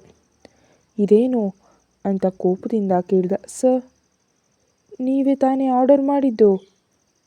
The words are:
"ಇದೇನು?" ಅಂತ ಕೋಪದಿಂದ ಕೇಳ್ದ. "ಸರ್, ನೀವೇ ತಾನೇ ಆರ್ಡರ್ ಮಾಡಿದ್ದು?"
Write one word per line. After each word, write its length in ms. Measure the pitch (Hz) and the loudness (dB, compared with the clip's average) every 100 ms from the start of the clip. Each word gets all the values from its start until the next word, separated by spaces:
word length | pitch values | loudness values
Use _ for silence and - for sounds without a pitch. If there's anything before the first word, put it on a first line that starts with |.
| _ _ _ _ - _ _ _ _ - | _ _ _ _ -20 _ _ _ _ -4
"ಇದೇನು?" 440 | 202 214 254 247 196 - _ _ _ _ | 2 2 2 -2 -4 -8 _ _ _ _
ಅಂತ 220 | 196 190 190 190 | -6 -2 -4 -2
ಕೋಪದಿಂದ 560 | 185 185 226 220 196 180 | -2 -2 -4 -4 -2 -2
ಕೇಳ್ದ. 320 | 175 185 180 196 - | 0 -2 0 -6 -8
"ಸರ್, 360 | - 254 254 254 _ _ _ _ _ _ _ _ _ _ - | -2 0 0 -6 _ _ _ _ _ _ _ _ _ _ -8
ನೀವೇ 340 | 254 269 269 | -4 0 0
ತಾನೇ 320 | 277 262 269 269 | 0 0 0 0
ಆರ್ಡರ್ 360 | 254 262 285 | 0 4 2
ಮಾಡಿದ್ದು?" 500 | 269 285 269 220 214 190 - _ _ _ _ _ | 2 -2 -2 2 2 2 -6 _ _ _ _ _